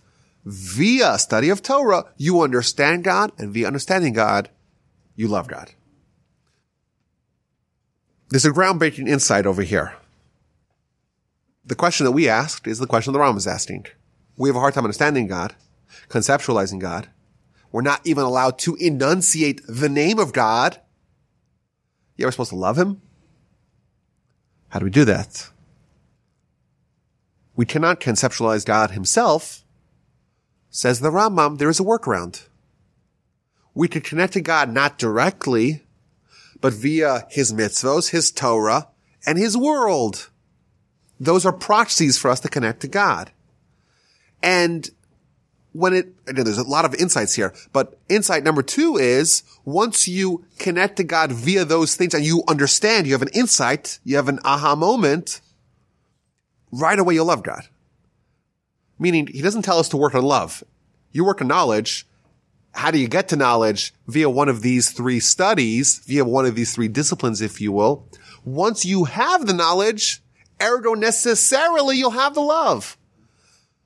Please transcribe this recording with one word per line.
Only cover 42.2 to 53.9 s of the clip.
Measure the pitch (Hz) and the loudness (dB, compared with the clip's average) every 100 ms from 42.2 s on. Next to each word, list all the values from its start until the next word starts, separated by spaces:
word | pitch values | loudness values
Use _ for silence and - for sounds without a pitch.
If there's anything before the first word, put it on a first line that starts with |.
| 135 | 0
us | 127 | 0
to | - | -2
connect | - 117 - | -4 -4 -4
to | 135 | -6
God. | 196 202 101 - _ _ _ _ _ _ _ _ _ _ _ | -2 0 0 -6 _ _ _ _ _ _ _ _ _ _ _
And | 170 180 175 170 - - _ _ _ _ _ _ _ | 0 2 2 -2 -10 -18 _ _ _ _ _ _ _
when | 160 185 | -2 0
it, | 185 185 - - | 2 -2 -10 -10
again, | 131 | -2
there's | 113 104 | -2 0
a | |
lot | 123 147 | 0 2
of | 160 | 0
insights | 123 175 139 104 | 0 -2 0 -2
here, | - 98 - - | -2 -4 -6 -4
but | 135 131 - - | -2 -2 -6 -2
insight | 208 - 170 | 0 0 0
number | 143 151 | 0 0
two | 135 - 330 240 | 0 0 0 2
is | 127 127 160 - - _ | 2 2 2 0 -4 _
once | - 151 226 208 - | -6 -2 0 0 -2
you | 180 190 170 - - | -2 -2 -4 -8 -8
connect | - 175 196 - | -4 0 0 -2
to | |
God | 170 165 156 | -2 0 0
via | 120 123 190 | -2 0 0
those | 165 160 160 | 2 2 0
things | - 180 | 0 -2
and | 160 | 0
you | 147 170 - | 0 0 0
understand, | 151 139 - 208 226 151 | 0 2 2 2 2 2
you | |
have | 135 | 2
an | 135 | 2
insight, | - 247 - 123 143 - | 2 0 2 0 -2 -6